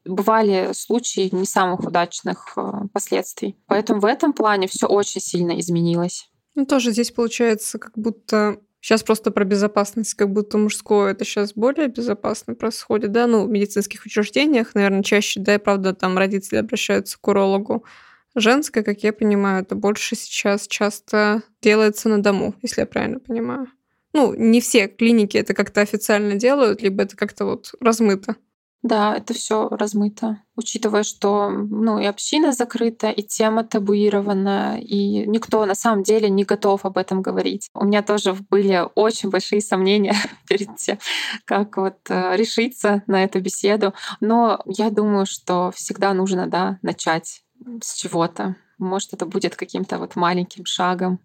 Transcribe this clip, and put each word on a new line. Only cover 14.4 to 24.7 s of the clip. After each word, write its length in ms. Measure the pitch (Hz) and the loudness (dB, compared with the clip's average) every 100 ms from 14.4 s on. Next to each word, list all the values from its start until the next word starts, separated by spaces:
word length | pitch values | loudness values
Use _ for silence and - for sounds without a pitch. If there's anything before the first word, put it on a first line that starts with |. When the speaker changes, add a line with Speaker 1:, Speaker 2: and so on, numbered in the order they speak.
| 302 254 226 202 | 4 2 2 2
Speaker 2:
наверное, 280 | 202 196 | 2 2
чаще, 360 | 196 208 - 202 | 2 2 0 -2
да, 160 | 196 208 | 0 2
и 20 | |
правда, 340 | 208 196 190 | 2 0 0
там 240 | 185 185 185 | -2 -2 0
родители 400 | 190 196 - 220 | 0 -2 -2 -2
обращаются 580 | 220 214 - 202 196 - | -2 -4 0 -2 -2 -6
к 60 | - | 0
урологу. 560 | 196 196 196 208 226 - - - _ _ 240 | 2 2 0 0 -4 -6 -20 -20 _ _ 0
Женское, 480 | 214 269 302 226 | 4 4 2 -2
как 200 | 208 208 | -2 0
я 100 | 214 | -2
понимаю, 480 | 214 214 202 196 190 | 2 2 2 2 0
это 120 | 196 196 | -2 -2
больше 400 | 202 214 - 226 | 0 0 -4 -6
сейчас 520 | - - 208 202 - | -8 -2 0 0 -2
часто 760 | - 208 - - 214 208 220 - - | -2 -2 -4 -2 2 2 0 -4 0
делается 480 | 214 214 214 208 226 | 2 4 4 2 0
на 120 | 214 | 2
дому, 320 | 202 190 208 - | 2 2 -2 -4
если 180 | 240 - | -6 -4
я 60 | - | -2
правильно 320 | - - 262 | -2 -4 -6
понимаю. 480 | - 226 240 254 254 _ _ _ _ | -6 -6 -4 -6 -8 _ _ _ _
Ну, 200 | 302 247 - | 2 2 4
не 260 | 226 233 | 4 4
все 260 | - | 4